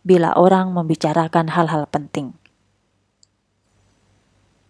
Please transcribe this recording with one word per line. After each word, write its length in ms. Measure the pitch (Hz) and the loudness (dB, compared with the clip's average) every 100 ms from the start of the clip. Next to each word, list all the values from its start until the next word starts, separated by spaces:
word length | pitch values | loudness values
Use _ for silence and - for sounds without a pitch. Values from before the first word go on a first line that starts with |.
| - | 2
bila 320 | 180 165 - | 2 4 4
orang 320 | 175 190 185 | 4 4 0
membicarakan 800 | 175 160 160 156 156 160 170 160 175 | -4 -4 -2 -2 -2 -2 -2 -2 -2
hal-hal 320 | 165 156 147 | -2 -2 -4
penting. 480 | - 143 - 135 - _ _ _ _ _ _ _ _ _ _ _ _ _ _ _ _ _ _ _ _ _ _ _ | -8 -8 -10 -10 -14 _ _ _ _ _ _ _ _ _ _ _ _ _ _ _ _ _ _ _ _ _ _ _